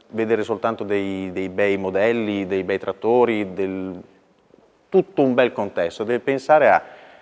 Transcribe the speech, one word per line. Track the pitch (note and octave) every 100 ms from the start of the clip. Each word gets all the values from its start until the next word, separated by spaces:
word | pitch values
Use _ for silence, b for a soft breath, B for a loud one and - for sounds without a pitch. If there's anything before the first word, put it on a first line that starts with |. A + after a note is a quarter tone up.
| _
vedere | A2 A2 A2
soltanto | G#2+ G#2 A2+ A2
dei, | G#2 G2+ G2 F#2+ F#2+
dei | F#2 F#2+
bei | F#2 G#2 G2
modelli, | F#2+ F#2+ A2 A#2 G#2+ G2+ F#2
dei | F#2+
bei | F#2+ G2
trattori, | - - G#2+ B2 A#2 G#2+ G2
del, | F2+ F#2+ F#2+ F#2+ F2+ - _ _ _ _ _ _ _ _
tutto | F#3+ - -
un | C3+
bel | B2 B2
contesto, | - G2+ F#2+ E2+ -
deve | A2 A#2+
pensare | C#3 C3+ - D#3 B2
a, | E2+ B B B B